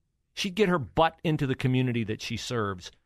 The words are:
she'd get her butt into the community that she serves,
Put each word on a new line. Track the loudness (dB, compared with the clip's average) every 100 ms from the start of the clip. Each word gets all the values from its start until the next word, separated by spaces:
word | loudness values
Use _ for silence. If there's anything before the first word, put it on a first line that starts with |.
| _ _ _
she'd | -8 -4
get | 2 2
her | 2
butt | 0 2 2 2
into | -2 0 0
the |
community | 0 2 2 2 0
that | -4 -6
she | -6 -6
serves, | -4 -2 -2 -4 -10 -20